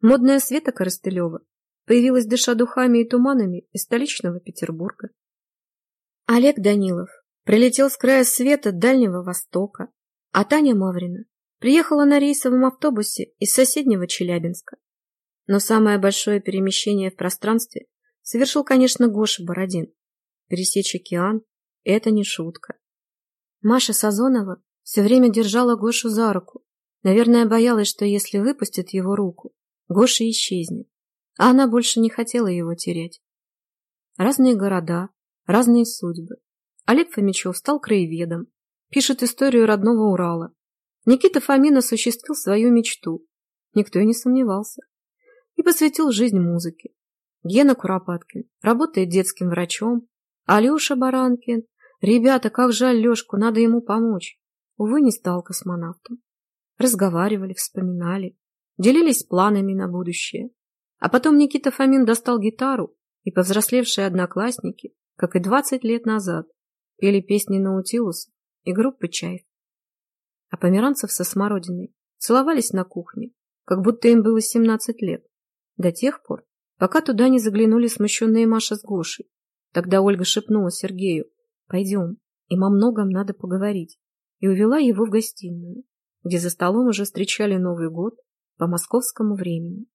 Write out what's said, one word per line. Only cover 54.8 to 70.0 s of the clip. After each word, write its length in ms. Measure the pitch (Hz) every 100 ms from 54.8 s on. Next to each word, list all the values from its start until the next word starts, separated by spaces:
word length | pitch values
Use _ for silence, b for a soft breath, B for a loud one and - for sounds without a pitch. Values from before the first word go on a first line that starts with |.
| 214 277
не 100 | 269
стал 320 | 202 180 180
космонавтом. 760 | 175 185 185 175 170 175 - 240 _ _ _ _ _ _
Разговаривали, 760 | 254 220 196 170 190 208 190
вспоминали, 840 | 185 - - 185 180 170 190 185 _ _ _ _ _
делились 460 | 190 285 330 254
планами 500 | - 180 196 202 196
на 140 | 190 190
будущее. 600 | 175 175 175 - - 240 _ _ _ _ _
А 100 | -
потом 300 | 254 285 294
Никита 320 | 285 285 269
Фомин 340 | - 269 269
достал 340 | 240 226 - 240
гитару, 580 | 208 220 262 262 175 _ _ _
и 60 | -
повзрослевшие 760 | 180 185 202 214 247 240 - 196
одноклассники, 880 | 180 180 - 220 247 180 - - _ _ _
как 200 | 175 180
и 40 |
двадцать 440 | 180 254 285 262
лет 220 | 226 233 233
назад, 400 | 220 190 165 160 _ _ _ _ _
пели 240 | 196 202
песни 380 | 185 202 - 196
Наутилуса 720 | 190 190 185 233 226 170 - _ _ _
и 80 | -
группы 360 | 185 240 262 175
"Чайф". 340 | - 175 180 _ _ _ _ _ _